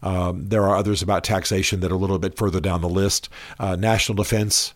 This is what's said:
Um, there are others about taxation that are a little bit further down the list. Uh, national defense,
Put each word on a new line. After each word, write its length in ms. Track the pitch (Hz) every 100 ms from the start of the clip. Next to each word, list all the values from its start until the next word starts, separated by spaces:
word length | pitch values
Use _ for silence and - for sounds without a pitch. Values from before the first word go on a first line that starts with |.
Um, 480 | 92 92 90 92 98
there 160 | 107 98
are 100 | 98
others 260 | 104 104
about 220 | 92 95
taxation 560 | - 101 - 98 98 101
that 140 | 90
are 20 | 92
a 20 |
little 220 | 95 95
bit 160 | 92 -
further 240 | 104 90
down 220 | 90 87
the 80 | 87
list. 400 | 90 98 - - - - -
Uh, 200 | 98 92
national 400 | 107 110 - 104
defense, 560 | 104 110 104 - -